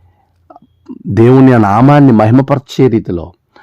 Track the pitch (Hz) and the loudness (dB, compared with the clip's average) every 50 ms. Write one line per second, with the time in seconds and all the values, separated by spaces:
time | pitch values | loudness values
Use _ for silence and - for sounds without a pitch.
0 | _ _ _ _ _ _ _ _ _ _ _ _ _ _ _ _ _ - - - | _ _ _ _ _ _ _ _ _ _ _ _ _ _ _ _ _ -20 -20 -18
1 | - - 98 101 113 120 131 135 135 131 127 117 107 98 98 113 127 139 143 147 | -12 -8 -2 0 2 2 4 4 4 2 2 2 0 0 0 0 2 2 2 2
2 | 143 135 120 107 110 110 117 131 135 - 143 135 - _ - - 135 123 110 107 | 2 2 2 0 0 0 0 0 0 -2 -6 -6 -6 _ -4 -2 -2 -2 -2 -4
3 | 95 - 92 85 80 85 _ _ _ _ _ - | -6 -8 -12 -12 -12 -16 _ _ _ _ _ -20